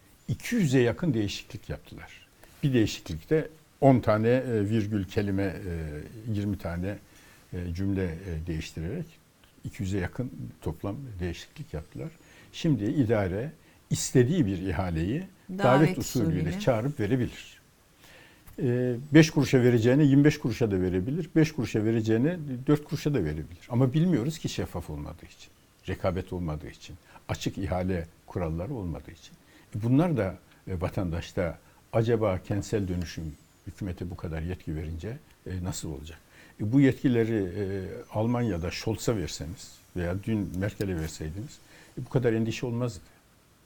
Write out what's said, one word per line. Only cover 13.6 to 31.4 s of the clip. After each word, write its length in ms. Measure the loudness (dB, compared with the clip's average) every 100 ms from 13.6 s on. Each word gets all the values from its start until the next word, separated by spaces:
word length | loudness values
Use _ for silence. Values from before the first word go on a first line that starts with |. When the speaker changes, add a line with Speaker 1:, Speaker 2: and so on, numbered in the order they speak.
| _ _ -6
Speaker 1:
istediği 560 | -4 2 4 6 4 2
bir 120 | 0
ihaleyi 680 | -2 -2 -2 -2 -2 -4 -6 -14 -12
Speaker 2:
Davet 140 | 2
Speaker 1:
davet 340 | 6 6 6 2
usulüyle 320 | -2 0 0
Speaker 2:
usulüyle. 300 | 0 0 0
Speaker 1:
çağırıp 400 | 2 2 0 -2
verebilir. 560 | 0 2 0 -4 -18 -20 _ _ _ _ -20 -20 -20 _ -18 -4
E, 340 | 0 2 0 -2 6
beş 160 | 8 8
kuruşa 320 | 4 4 6
vereceğine 420 | 6 6 6 6
yirmi 200 | 8 8
beş 140 | 6 4
kuruşa 320 | 0 0 2
da 100 | 2
verebilir. 500 | 2 2 0 -4 0 2
Beş 160 | 2
kuruşa 320 | 2 -2 0
vereceğine 540 | 2 2 2 2 2 -2 -6 -4 2
dört 180 | 2
kuruşa 300 | 0 -4 0
da 100 | 0
verebilir. 440 | 0 -2 -8 -14 -2
Ama 240 | 2 4
bilmiyoruz 460 | 4 2 2 0 -4
ki 100 | -6
şeffaf 420 | -4 -6 -6 -8
olmadığı 360 | -8 -10 -12 -18
için, 240 | -20 -20 _ _ _ -10
rekabet 440 | -4 -2 -2 -4
olmadığı 360 | -6 -4 -6 -8
için, 280 | -16 -18 -20 _ -14 -8
açık 300 | -6 -6 -6
ihale 480 | -4 -2 -2 -2 -6 -14 -10
kuralları 480 | -6 -4 -4 -6
olmadığı 360 | -6 -6 -8 -12
için. 220 | -20 -20 -20 _ -20 _ -4
E, 60 |
bunlar 340 | 2 4 4 2
da, 220 | 0 -4 -14 _ -8
e, 120 | -4
vatandaşta 800 | -2 -2 -4 -4 -4 -2